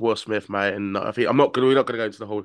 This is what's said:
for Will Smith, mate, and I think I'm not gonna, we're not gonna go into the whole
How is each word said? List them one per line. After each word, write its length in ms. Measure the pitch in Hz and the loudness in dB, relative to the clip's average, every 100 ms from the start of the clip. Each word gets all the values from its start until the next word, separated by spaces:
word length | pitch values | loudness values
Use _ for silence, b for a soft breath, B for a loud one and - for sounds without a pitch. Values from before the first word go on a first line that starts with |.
for 0 | |
Will 160 | 113 104 | -2 -2
Smith, 340 | 113 104 - | -4 -6 -4
mate, 240 | 101 101 | -2 -2
and 240 | 101 101 98 | -2 -4 -4
I 140 | 107 | -4
think 160 | 117 110 | 0 2
I'm 80 | 131 | 4
not 160 | 139 | 4
gonna, 140 | 127 131 | 4 4
we're 80 | 135 | 4
not 100 | 123 | 2
gonna 120 | 117 | -2
go 80 | 110 | -6
into 120 | - | -8
the 80 | 104 | -8
whole 160 | 104 | -8